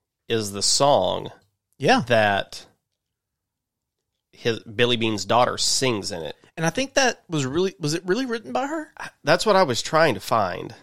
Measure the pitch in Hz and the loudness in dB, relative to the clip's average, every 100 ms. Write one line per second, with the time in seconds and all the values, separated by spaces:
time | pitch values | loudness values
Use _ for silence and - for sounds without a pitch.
0 | _ _ - 117 104 101 98 - 139 127 | _ _ -4 -4 -4 -4 0 2 4 4
1 | 92 92 98 - _ _ _ - 135 254 | 2 -2 -6 -14 _ _ _ -4 2 2
2 | 135 117 107 101 - - - _ _ _ | 4 4 4 2 -4 -12 -20 _ _ _
3 | _ _ _ _ _ _ _ _ _ _ | _ _ _ _ _ _ _ _ _ _
4 | _ _ _ - 120 110 - 104 120 120 | _ _ _ -8 -4 -4 -6 0 2 2
5 | 113 104 95 113 120 98 - - 131 110 | 0 -2 0 2 2 0 -2 0 0 -2
6 | 92 92 78 - _ - 165 202 269 - | -4 -8 -10 -12 _ -6 -4 -2 -2 0
7 | 262 - - 160 131 147 190 190 147 165 | 0 0 -4 -4 -2 -2 -2 -2 -4 -4
8 | 190 226 262 233 220 247 269 311 311 - | -2 -2 -2 -6 -6 -4 -4 -6 -10 -14
9 | - - 143 175 185 190 175 117 - 160 | -16 -6 0 2 4 4 4 0 -2 2
10 | 160 101 - 117 95 87 - - | 2 0 -2 0 0 -4 -10 -14